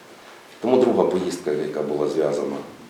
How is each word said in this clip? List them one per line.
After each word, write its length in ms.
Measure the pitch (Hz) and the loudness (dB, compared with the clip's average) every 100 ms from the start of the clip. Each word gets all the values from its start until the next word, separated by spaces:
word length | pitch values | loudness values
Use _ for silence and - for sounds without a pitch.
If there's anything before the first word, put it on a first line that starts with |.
| - - - - - - | -20 -20 -20 -20 -20 -6
Тому 160 | 113 127 | 2 4
друга 260 | 117 95 | 4 4
поїздка, 480 | 85 92 87 - 78 | 2 0 -2 -4 -2
яка 300 | 76 76 76 | -2 -2 -4
була 260 | 73 73 73 | -4 -2 -2
зв'язана 480 | 78 73 73 71 67 - - | 0 0 0 -4 -6 -10 -18